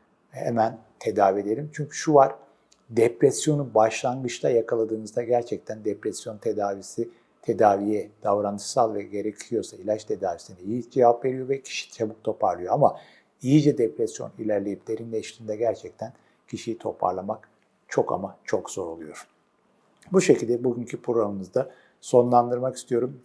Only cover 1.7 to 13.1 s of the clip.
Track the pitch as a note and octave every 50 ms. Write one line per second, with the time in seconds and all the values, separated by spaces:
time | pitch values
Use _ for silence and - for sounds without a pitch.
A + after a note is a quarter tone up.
1.7 | - - D3 C3+ - - - E3 D3+ C#3+ C3+ C3+ - - - _ _ _ _ _
2.7 | _ _ _ - A2+ A2+ A2+ A#2+ A#2 - - C3+ B2+ - - D#3 D3 C#3+ C#3 B2
3.7 | A2 A2 A2 A2+ - - - B2+ B2 C3+ C3 A#2+ - - - C#3+ B2+ A#2 A2+ -
4.7 | A#2+ A2+ A2+ A2 A2 A2 A2 G#2 - A#2+ A#2+ A2+ B2 A#2+ A#2 - G#2+ F#2+ - -
5.7 | A2 A2 G#2+ G#2+ G2+ - - A2 F#2 - - A#2 A2 G2+ - A2+ G#2 G#2 G2+ G2+
6.7 | G2 G2 F#2+ - - - A#2 A#2+ - _ _ _ _ _ - - A2 F#2+ A2+ G#2
7.7 | G2 G2+ G2+ G#2 G#2+ G#2 - - - _ - G#2 G2+ G#2 G2+ G2+ G2+ G2+ - -
8.7 | - C3 A#2 A2+ G#2 G2+ G2+ G2+ G2+ G2+ G2+ G#2+ G2 - - - A#2+ G#2+ F#2+ -
9.7 | - F#2+ F#2 G2+ G#2+ A2 - - G#2+ F#2 G2 F#2 E2+ - - - G2+ F2+ F2+ G2
10.7 | A2+ B2 A#2 - - C3+ B2 B2 A#2+ - - C3+ B2+ C3 C3 B2+ C#3 C3+ - -
11.7 | - - - - - - A2+ G#2+ A2 - - A2 G#2 - G#2+ F#2+ F2 E2+ F2+ F2+
12.7 | A2 C#3+ C#3 G#2 - - - -